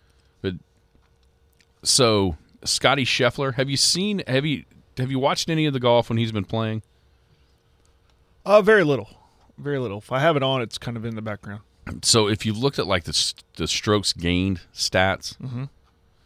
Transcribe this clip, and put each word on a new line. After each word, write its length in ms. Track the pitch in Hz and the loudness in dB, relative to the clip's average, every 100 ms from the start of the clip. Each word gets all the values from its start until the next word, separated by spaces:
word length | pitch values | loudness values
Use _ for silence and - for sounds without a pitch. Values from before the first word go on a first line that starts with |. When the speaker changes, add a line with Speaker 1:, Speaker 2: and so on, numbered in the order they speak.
| _ _ _ _ | _ _ _ _
Speaker 1:
But 120 | 98 90 - _ _ _ _ _ _ _ _ _ _ _ | -8 -8 -12 _ _ _ _ _ _ _ _ _ _ _
so, 540 | - - 123 107 98 80 _ _ | -2 2 4 4 0 -2 _ _
Scotty 400 | - - 131 139 | -6 0 2 2
Scheffler, 520 | 127 - 123 120 135 127 | 0 2 0 0 -4 -2
have 140 | 135 | -4
you 60 | 139 | 0
seen, 440 | - 170 202 202 - | 0 0 -2 -4 -2
have 180 | 131 151 | -2 0
you, 180 | 127 - - _ - | -4 -8 -20 _ -8
have 120 | 127 | -4
you 60 | 135 | 0
watched 300 | 135 175 - | 0 0 -2
any 160 | 160 156 | 0 0
of 80 | |
the 60 | 131 | 0
golf 280 | 123 120 113 | 4 4 2
when 80 | 113 | 0
he's 120 | 117 | -2
been 140 | 110 95 | -2 -4
playing? 380 | 113 110 110 - _ _ _ _ _ _ _ _ _ _ _ _ _ _ _ - | -4 -2 -4 -10 _ _ _ _ _ _ _ _ _ _ _ _ _ _ _ 4
Speaker 2:
Uh, 160 | 208 | 6
very 220 | 196 220 | 8 6
little. 260 | 160 135 104 - _ _ _ - | 6 2 -4 -16 _ _ _ -12
Very 220 | 139 139 | -6 -4
little. 180 | 120 101 | -4 -6
If 140 | - | -4
I 80 | 127 | 0
have 180 | 156 151 | 2 2
it 60 | |
on, 180 | 135 135 | 2 0
it's 160 | 120 - | -2 -8
kind 180 | - 117 | -10 -8
of 80 | |
in 120 | 113 110 | -8 -8
the 60 | |
background. 400 | 110 101 - 104 - _ - - | -8 -10 -10 -14 -16 _ -14 -6
Speaker 1:
So 240 | - 117 107 | 2 4 4
if 180 | 107 110 | 2 -2
you 80 | |
looked 240 | 107 135 - | -2 -2 -2
at, 60 | 92 | -2
like, 160 | 92 - | -2 -2
the 40 | |
s-, 240 | 76 - - _ - | -2 -4 -6 _ -8
the 120 | 82 | -4
strokes 460 | - - 104 95 | -2 0 0 0
gained 480 | - 87 90 95 92 - | -2 0 0 0 -2 -8
stats, 640 | - - 92 92 92 - - | -8 -2 2 2 0 -6 -14
Speaker 2:
Mm-hmm. 260 | 131 120 139 - _ _ _ _ | -12 -10 -12 -16 _ _ _ _